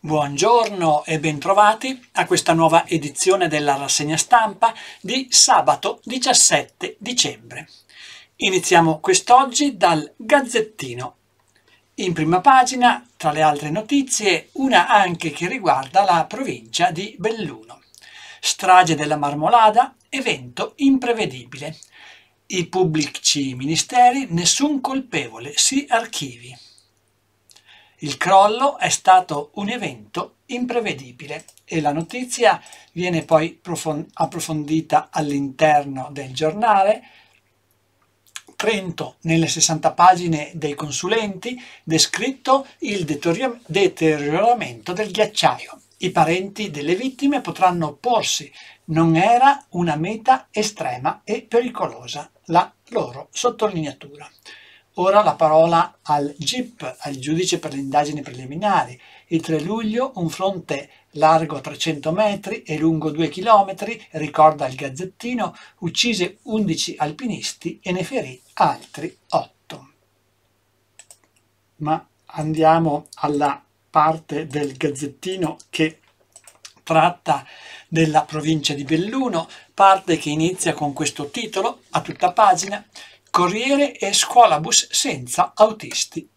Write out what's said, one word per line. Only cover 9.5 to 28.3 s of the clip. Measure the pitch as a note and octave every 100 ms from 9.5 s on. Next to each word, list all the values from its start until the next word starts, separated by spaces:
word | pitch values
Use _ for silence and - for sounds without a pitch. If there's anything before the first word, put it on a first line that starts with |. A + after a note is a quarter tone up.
| B3+ C#4+ G#3
dal | F3 D#3+ D3 _
Gazzettino. | A3 C#4 C4 A3+ G#3+ - C3 A#2+ B2+ _ _ _ _ _ _ _ _ -
In | F#3
prima | D#3+ D#3 F3+
pagina, | C#4 C4 B3+ C4 B3 - _
tra | _ D#3
le | D3
altre | D#3 D3 D3+
notizie, | F#3 G#3+ C#4+ C4 - G#3 D#3+ -
una | - C4+ G3+ B3+
anche | G#3+ F#3+ E3+ E3+
che | - F3+
riguarda | C4 F3 C3 - F#3
la | G3 E3+
provincia | D#3 G#3+ C4 A#2+ A2 - F3+
di | D#3+ G#3+ -
Belluno. | G#3 A3+ E3 A#2 - - _ _ - - - -
Strage | - - F#3+ F#3 E3+
della | D3+ D3 D3+
Marmolada, | C#3+ C#3+ D#3+ A#3 G#3+ G#3+ C4 _ _
evento | C4+ B3+ C#3+ B2 - D#3+ _
imprevedibile. | C#4 C4 B3 A3+ E3+ B2+ A#2+ C3 D3+ D#3+ - - - - _ _ _
I | F#3 E3
pubblici | F#3 F3+ D#3 C#3 - - D3 C3+
ministeri, | B2+ C#3 D#3+ - B3+ B3 C4+ C4
nessun | E3+ E3+ - D4 C#4
colpevole, | - C4+ - D3+ A#2+ A2+ B2 -
si | - C4+ C#4+
archivi. | B3 - - C3+ A#2+ B2 B2+ - _ _ _ _ _ _ _ _ - _ - _ _
Il | D3+ C#3
crollo | F3